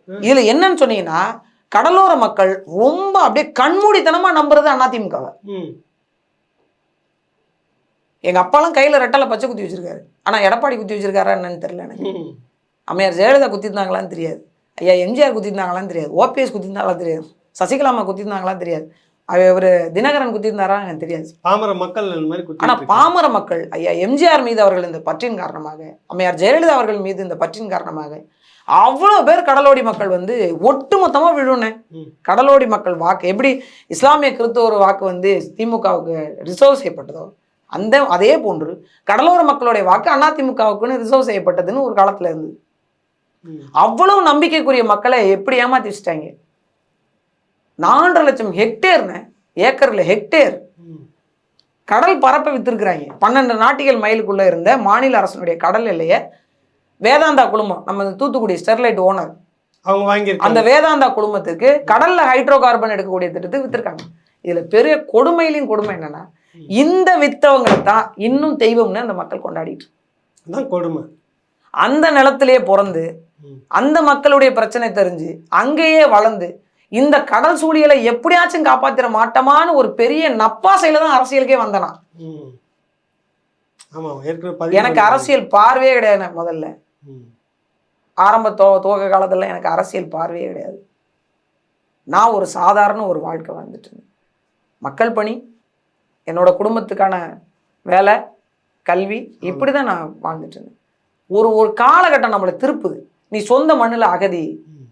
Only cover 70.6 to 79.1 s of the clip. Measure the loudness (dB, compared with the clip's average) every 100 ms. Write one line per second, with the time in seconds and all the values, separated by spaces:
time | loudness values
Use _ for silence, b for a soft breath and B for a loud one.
70.6 | -6 -6 -4 -8 -12 _ _ _ _ _
71.6 | _ -2 0 2 2 4 4 4 4 2
72.6 | 4 2 2 -4 -8 -12 _ _ -20 -20
73.6 | _ -2 0 2 2 2 2 4 4 2
74.6 | -2 -4 -4 -2 -2 -2 -12 -14 _ -2
75.6 | 0 0 2 4 6 4 2 -2 -8 -12
76.6 | _ _ _ 0 2 2 2 0 2 0
77.6 | 0 2 4 4 2 -2 2 2 2 0
78.6 | 2 2 0 0 -2